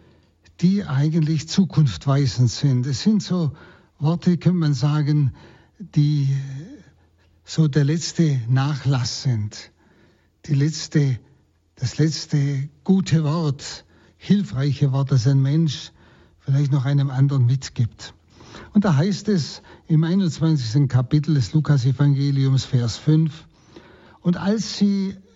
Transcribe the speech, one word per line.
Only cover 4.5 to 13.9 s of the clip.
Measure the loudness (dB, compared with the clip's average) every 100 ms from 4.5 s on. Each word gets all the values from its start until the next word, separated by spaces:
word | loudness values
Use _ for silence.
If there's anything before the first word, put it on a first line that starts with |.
| 2
man | 0
sagen, | 0 0 0 2 2 0 -2 -20 -20 _ -20 -4
die | 0 2 2 0 -2 -6 -12 -16 -20 -20 _ _ _ _ _
so | -8 0 2
der | 2
letzte | 2 0 -4 0 0 0 0
Nachlass | 0 0 -2 -2 -2 -2 -4
sind. | -2 -2 -4 -10 -20 _ _ _ _ _ _ _
Die | -4
letzte, | 0 0 -4 -4 0 0 -2 _ _ _ _ _ -8
das | -8 0
letzte | -2 -2 -4 -2 0 -2 -6 _
gute | 0 0 2 0
Wort, | 2 0 -2 -4 -10 -18 _